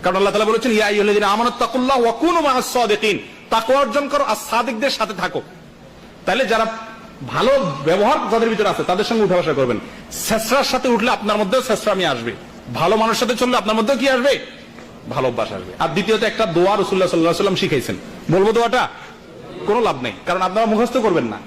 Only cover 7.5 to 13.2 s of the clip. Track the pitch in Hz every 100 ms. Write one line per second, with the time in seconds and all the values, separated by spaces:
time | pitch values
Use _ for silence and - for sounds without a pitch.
7.5 | 277 180 143 143 185 208 302 220 226 226
8.5 | 214 208 170 147 185 208 226 202 180 156
9.5 | 139 127 110 - - - - - 220 220
10.5 | 262 254 254 254 233 233 214 208 214 208
11.5 | 262 254 214 - 190 170 127 117 104 -
12.5 | - - 117 165 214 220 220